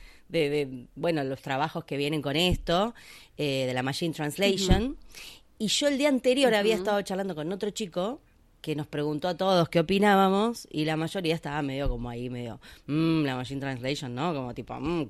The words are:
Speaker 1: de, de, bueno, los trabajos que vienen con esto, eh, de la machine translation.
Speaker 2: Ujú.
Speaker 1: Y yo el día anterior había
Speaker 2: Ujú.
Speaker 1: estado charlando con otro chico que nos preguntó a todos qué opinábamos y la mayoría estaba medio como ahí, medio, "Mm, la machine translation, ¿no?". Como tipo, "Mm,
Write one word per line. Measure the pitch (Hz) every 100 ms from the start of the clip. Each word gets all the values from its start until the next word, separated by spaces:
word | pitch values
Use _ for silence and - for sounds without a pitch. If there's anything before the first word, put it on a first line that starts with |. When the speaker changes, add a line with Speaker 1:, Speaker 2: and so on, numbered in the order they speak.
| - - -
Speaker 1:
de, | 165 143
de, | 147 139 127 120
bueno, | - 165 160
los | 135 135
trabajos | - 135 156 170
que | - 143
vienen | 143 156
con | 139 147
esto, | 180 170 - 170 226 - - - - -
eh, | 147 135 127
de |
la | 127
machine | 131 139 170
translation. | 156 151 160 202 190 185 185
Speaker 2:
Ujú. | 247 302 - - - - _ -
Speaker 1:
Y | 214
yo | - 285
el | 277
día | 294
anterior | 262 254 254 254
había | 214 202
Speaker 2:
Ujú. | 220
Speaker 1:
estado | 196 202
charlando | 196 190 196
con | 156 151
otro | 190 208
chico | - 202 175 196 294 _ _ _ _
que | -
nos | 151 147
preguntó | 143 147 151 180
a | 170
todos | 190 180 165
qué | 170
opinábamos | 160 196 208 196 190 196 226 233 -
y | - 156
la | 156
mayoría | 160 196 165 160
estaba | 147 147
medio | 143 135 139
como | 120 120
ahí, | 120 123
medio, | 123 120 110 - - -
"Mm, | 147 165 160
la | 143 127
machine | 120 139
translation, | 139 127 127 147 131
¿no?". | 120 170
Como | 147 123
tipo, | 120 117
"Mm, | 123 139 170 127